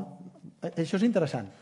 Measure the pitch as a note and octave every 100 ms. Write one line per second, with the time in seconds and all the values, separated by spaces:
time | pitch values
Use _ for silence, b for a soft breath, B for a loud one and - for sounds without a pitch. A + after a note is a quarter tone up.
0 | G3 - - - - - E3+ - D#3+ F#3+
1 | A#3+ G3+ D3+ B2+ G2 B